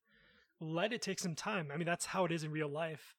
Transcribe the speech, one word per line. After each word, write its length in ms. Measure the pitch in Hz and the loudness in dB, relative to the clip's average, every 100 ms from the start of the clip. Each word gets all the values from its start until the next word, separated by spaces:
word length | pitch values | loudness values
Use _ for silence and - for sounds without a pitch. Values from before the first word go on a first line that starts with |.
| _ - - - _ - | _ -20 -20 -20 _ -8
let 320 | 160 160 208 | -2 2 2
it 100 | 233 | 0
take 160 | - 185 | -2 -2
some 160 | 190 156 | -2 -2
time. 340 | 202 208 151 | 0 0 0
I 60 | 143 | 0
mean, 80 | 170 | 2
that's 220 | 170 - | 0 0
how 180 | 185 175 | 2 4
it 60 | |
is 120 | 165 | 2
in 80 | 156 | 0
real 180 | 151 151 | 0 0
life. 440 | 143 165 156 - | 0 -2 -4 -12